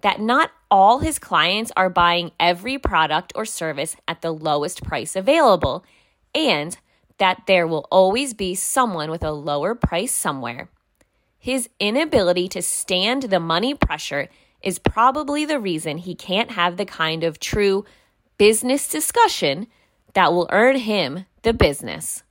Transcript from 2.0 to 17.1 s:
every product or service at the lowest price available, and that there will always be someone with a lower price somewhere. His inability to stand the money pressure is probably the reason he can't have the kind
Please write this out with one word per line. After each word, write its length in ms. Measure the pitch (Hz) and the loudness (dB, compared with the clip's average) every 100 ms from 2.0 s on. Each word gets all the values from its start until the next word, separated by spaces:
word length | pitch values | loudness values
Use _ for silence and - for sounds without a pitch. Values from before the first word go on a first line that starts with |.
| 175 175 170 _ | 4 4 -2 _
every 380 | 170 175 208 269 | 0 0 -4 -4
product 560 | - 180 160 151 196 | -2 0 0 -2 -4
or 100 | - | -8
service 500 | 220 - 160 139 160 - - | -8 -6 -6 -6 -8 -8 -10
at 140 | 165 | -8
the 100 | 165 | -6
lowest 500 | 160 156 147 147 - | -6 -2 -2 -2 -6
price 340 | - 143 135 - | -8 -8 -6 -4
available, 680 | 190 320 277 185 147 143 _ _ _ _ _ | 2 4 6 4 2 -4 _ _ _ _ _
and 440 | - 311 160 151 - _ _ _ _ | -2 0 0 -2 -10 _ _ _ _
that 240 | 190 185 - | 0 0 2
there 200 | 190 165 | 2 2
will 200 | 160 - | -2 2
always 420 | 185 185 214 277 | 4 6 4 -4
be 220 | 220 190 | -6 -6
someone 560 | 180 - - 247 175 151 | -4 -4 0 0 -2 -6
with 120 | 160 | -4
a 100 | 160 | -6
lower 420 | 151 147 147 160 | -6 -4 -2 -2
price 380 | 240 - 170 233 | -2 -2 -2 -4
somewhere. 580 | - 185 139 120 120 - _ _ _ _ _ _ _ | -4 -4 -6 -8 -10 -16 _ _ _ _ _ _ _
His 300 | - 262 240 _ | -4 -4 -4 _
inability 720 | 208 240 320 311 180 180 180 | -2 0 2 2 2 0 -2
to 140 | 185 | -4
stand 640 | 175 - - 180 196 262 | -6 -6 -4 -2 0 -2
the 160 | 262 190 | 0 -2
money 340 | 165 165 233 | 0 -2 -2
pressure 560 | 285 - 151 - 143 135 _ _ _ | -2 -2 -2 -6 -6 -8 _ _ _
is 160 | - 180 | -8 -2
probably 680 | - - 240 269 285 294 | -2 2 2 2 -4 -4
the 160 | 302 302 | -2 -2
reason 380 | 202 160 160 151 | -2 -4 -4 -8
he 160 | 180 | -8
can't 380 | 170 - 190 233 | -12 -4 -4 -2
have 260 | - 175 175 | 0 -2 -2
the 80 | 202 | -8
kind 360 | - 160 | -4 -4